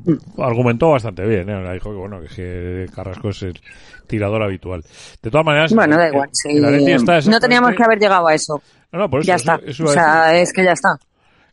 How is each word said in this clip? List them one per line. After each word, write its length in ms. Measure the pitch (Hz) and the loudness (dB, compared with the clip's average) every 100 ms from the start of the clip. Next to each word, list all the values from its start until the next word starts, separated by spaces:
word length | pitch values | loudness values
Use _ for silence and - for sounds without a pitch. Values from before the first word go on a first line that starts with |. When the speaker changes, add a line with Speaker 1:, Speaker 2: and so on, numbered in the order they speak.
| 110 147 - - | -2 -2 -6 -6
Speaker 1:
argumentó 520 | 131 117 123 117 165 | -2 0 0 2 2
bastante 340 | 139 113 90 101 | 2 0 -6 -2
bien, 220 | 107 92 | -2 -2
¿eh? 240 | 101 92 | -8 -8
Dijo 160 | 92 104 | -10 -10
que, 60 | 101 | -12
bueno, 240 | 98 98 | -14 -14
que, 60 | 76 | -16
que 520 | - 90 90 87 90 92 | -12 -10 -10 -8 -8 -10
Carrasco 360 | - 95 90 107 | -12 -12 -8 -8
es 140 | 95 | -6
el 180 | 95 85 - - - - - | -10 -12 -18 -20 -20 -20 -8
tirador 360 | 110 101 110 | -4 -2 -2
habitual. 400 | 107 95 - 90 - - - - | -4 -6 -10 -12 -14 -20 -20 -14
De 80 | 113 | -2
todas 140 | 143 | 0
maneras, 280 | 160 147 160 | 2 2 2
Speaker 2:
Bueno, 240 | 220 170 156 | 4 4 4
da 80 | 165 | 2
Speaker 1:
el, 60 | |
Speaker 2:
igual, 140 | 139 139 | 0 -2
Speaker 1:
el 40 | |
Speaker 2:
sí. 300 | - 147 147 | -4 -2 2
Speaker 1:
Atleti 280 | 147 143 139 | 2 4 2
está 280 | 139 - 170 147 | 2 2 2 4
Speaker 2:
No 80 | 226 | 2
teníamos 300 | 240 247 247 | 2 2 2
Speaker 1:
exactamente 60 | 190 | 2
Speaker 2:
que 80 | |
haber 140 | 226 220 | 2 2
llegado 280 | 208 190 165 | 2 2 2
a 60 | |
eso. 280 | 156 - 147 - _ _ | 0 -2 -10 -12 _ _
Speaker 1:
No, 80 | 170 | -6
no, 100 | 196 | -4
por 100 | 131 | -2
eso, 60 | 160 | 0
Speaker 2:
Ya 60 | |
Speaker 1:
eso, 180 | 180 151 | 0 0
Speaker 2:
está. 180 | 156 - | -4 -4
Speaker 1:
eso 120 | 131 | -4
iba 80 | 160 | 0
Speaker 2:
O 20 | |
Speaker 1:
a 20 | |
Speaker 2:
sea, 320 | 143 160 160 160 | 2 4 4 4
Speaker 1:
decir. 140 | 170 | 2
Speaker 2:
es 80 | 175 | 2
que 100 | - | 0
ya 80 | 185 | 0
está. 160 | 165 196 156 _ _ _ _ _ | 2 0 -2 _ _ _ _ _